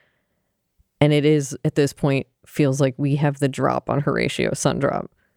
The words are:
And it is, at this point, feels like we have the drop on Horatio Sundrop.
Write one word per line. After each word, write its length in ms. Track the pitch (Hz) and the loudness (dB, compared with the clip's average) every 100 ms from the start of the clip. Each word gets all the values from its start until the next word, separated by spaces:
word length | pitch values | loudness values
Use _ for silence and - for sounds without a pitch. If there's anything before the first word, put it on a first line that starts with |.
| _ _ _ _ _ _ _ _ _ - | _ _ _ _ _ _ _ _ _ 0
And 140 | 147 | 2
it 100 | 147 | 4
is, 320 | 143 156 139 - | 4 2 0 -4
at 120 | - - | -4 0
this 180 | 139 | 0
point, 320 | - 143 135 - _ | 0 -2 0 -4 _
feels 340 | _ - 143 135 | _ 0 2 2
like 160 | 135 123 | 0 0
we 180 | 143 143 | -2 0
have 220 | 147 139 | 0 0
the 100 | 139 | -2
drop 400 | 135 131 127 - | 0 -2 -2 -2
on 120 | 143 | -2
Horatio 480 | 147 117 - - - | 0 -2 -2 -2 -4
Sundrop. 560 | - 143 120 139 - - _ _ | -2 -2 0 -2 -4 -8 _ _